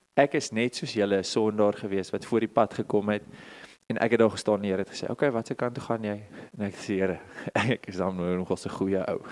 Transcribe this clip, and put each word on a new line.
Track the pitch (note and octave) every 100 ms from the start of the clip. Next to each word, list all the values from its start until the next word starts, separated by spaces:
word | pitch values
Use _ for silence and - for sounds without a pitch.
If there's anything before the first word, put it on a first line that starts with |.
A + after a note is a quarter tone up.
| _ -
Ek | C#3+ D#3
is | -
net | A2 A#2+ -
soos | C#3+ A2+
julle | G2+ G2
'n | F#2
sondaar | B2 A2 G#2+ G#2 G2+
gewees | G#2 G2 F#2
wat | G2+ -
voor | A2+
die | A2 -
pad | G#2+ -
gekom | A2 G#2+ G#2
het | G#2 - - - - - - _
en | A2+
ek | A#2 A2+
het |
daar | A2
gestaan | G2 - G2+
en | G2+
die |
Here | F#2+
het | G2
gesê, | - -
"Okay, | A#2+ D3
watse | A2+ A2+ B2
kant | B2 A#2+
toe | G2+
gaan | A#2
jy?" | G#2+ G#2 G#2+ - - -
En | G2+
ek | -
sê, | - G2
"Here, | F#2+ E2+ - - -
<laughs> | - A2 A#2+
ek | -
is | F#2
dan | F#2 F#2
nou | F2 F2+
nog | F2+
'n | F#2 F#2+
goeie | - G2 F#2+ -
ou. | F#2 -